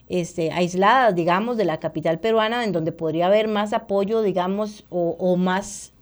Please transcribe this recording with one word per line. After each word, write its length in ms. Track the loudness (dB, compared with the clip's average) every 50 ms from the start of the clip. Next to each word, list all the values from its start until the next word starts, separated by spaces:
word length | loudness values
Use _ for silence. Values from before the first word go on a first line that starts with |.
| _ -6
este, 420 | -4 -4 -4 -4 -4 -4 -4 -2
aisladas, 640 | 0 0 -2 0 0 2 4 6 6 6 4 4 2
digamos, 420 | 2 2 2 0 0 0 -2 -2 0
de 80 | 0
la 140 | 0 -2 -2
capital 400 | -4 -6 -6 -2 -2 -2 -2 0
peruana, 440 | 0 0 2 2 2 0 0 -2 -2
en 80 | -2
donde 200 | -2 -2 -2 -4
podría 360 | -4 -4 -4 -2 0 0 2 4
haber 200 | 4 4 4 2
más 260 | 0 -2 -2 -2 -2
apoyo, 480 | -4 -4 -2 0 0 0 0 0 0
digamos, 640 | 0 0 0 0 0 -2 -2 -2 -4 -6 -8 -12 -14 _
o, 260 | -4 -2 -2 -2 -2 -2
o 180 | 0 0 2 2
más, 560 | 2 2 0 -2 -4 -6 -10 -14 -16 -18 _ _